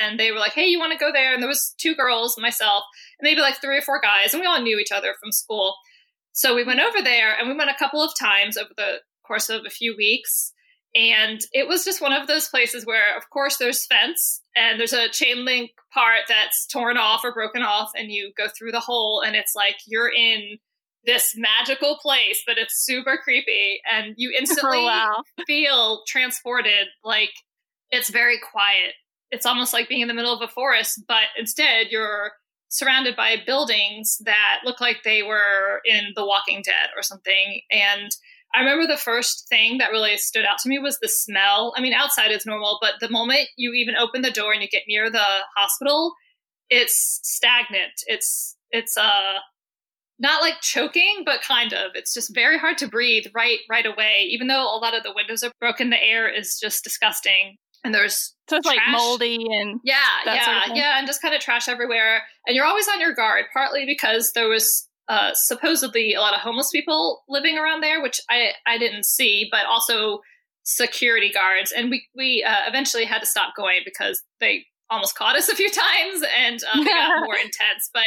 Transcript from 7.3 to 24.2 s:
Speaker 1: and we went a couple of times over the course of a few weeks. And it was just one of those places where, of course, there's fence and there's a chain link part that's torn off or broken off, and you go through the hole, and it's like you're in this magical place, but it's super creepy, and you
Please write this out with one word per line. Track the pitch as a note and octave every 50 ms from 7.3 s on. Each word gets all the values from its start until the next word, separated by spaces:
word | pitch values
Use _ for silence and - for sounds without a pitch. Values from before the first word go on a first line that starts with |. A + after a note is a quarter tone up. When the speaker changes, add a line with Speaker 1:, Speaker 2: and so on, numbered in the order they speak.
| G#3+
Speaker 1:
and | A3+ A#3+ B3+
we | C#4
went | D#4 C#4+ C#4
a | C4+ -
couple | D4 C4+ D4+ D4+
of | D4+ - - -
times | C4 G#3 G3 G3+ G#3 G#3+ G#3+
over | G3+ G#3+ - -
the | G#3+ G3+ G3 - - - _ _ _ _
course | - G#3+ G#3+ - -
of | A3 G#3 A3
a | G3+
few | - - A#3 A#3 G#3+
weeks. | G#3+ G#3 G#3+ A#3 C4 - - - - - - - _ _ _ _ _ _ _ -
And | A3+ A3+ A3+ A3 G#3+ A3 G#3+ A3 G#3+ - -
it | - C4+ C#4 C#4+
was | F#4 F4 -
just | F#4+ F#4 -
one | D4+ C#4
of | C4+ D4 C#4
those | D4+ D4+ D#4 - -
places | C4+ B3+ A#3+ A#3 B3 A#3+ A3
where, | A#3 A3 A3 G#3 G#3 F3+
of | - - -
course, | - C#4 C#4 C#4+ - -
there's | B3+ A#3+ C4+ - -
fence | - B3+ G#3 A3+ D4 E4+ - - - - - _ _ -
and | A#3+ A3+ A3+ A3+ A3
there's | A#3 A3+ B3
a | A#3+ A#3 A3+
chain | - - C#4+ A#3+ B3 B3 B3
link | B3+ B3 B3 A#3+ A3+ _ _ _ _
part | - C4 A#3 A3+ A3+ G#3+ - -
that's | A3+ G#3+ - - - - -
torn | - - B3+ A#3 A#3+ A#3+
off | A#3+ A3 G#3+ A3+ A3+ -
or | A#3+
broken | A#3 A3+ A3 A3 B3 A#3+
off, | A#3+ G#3 G#3 G#3+ A3 - -
and | - A3 G#3+
you | G#3 G3+ G3 G3+ -
go | G#3+ G#3 G#3+
through | - - A3+ A3+
the | A3+ A#3
hole, | A3+ A#3+ A#3+ A#3 G#3+ G#3+ G#3+ G3+
and | A3 G#3+ G#3+
it's | G#3+ G3 - -
like | G#3 G3+ G3+ G3+ - -
you're | G#3 A3 A3+ A#3+ A3+
in | - A#3 A3+ A3+ A3 G#3+ G#3 G#3 G#3+ - _ _ _ _ _ _ _ _ -
this | A#3 B3 A#3+ - - -
magical | A3 A3+ G#3+ G#3+ A3+ A3 C4+ C4+ C4+ D4 D4 D4 -
place, | - C#4+ C4+ B3 A3 F#3+ F3+ - -
but | A#3 A3+ A3+
it's | A3 - - - -
super | - B3 B3+ B3 C4+ C4+ C4+
creepy, | - C#4 B3 C4+ C#4 A3 F#3+ G3+ G3+ G3 G3+ - - -
and | A3+ A3 G#3+ G#3+ A3
you | A#3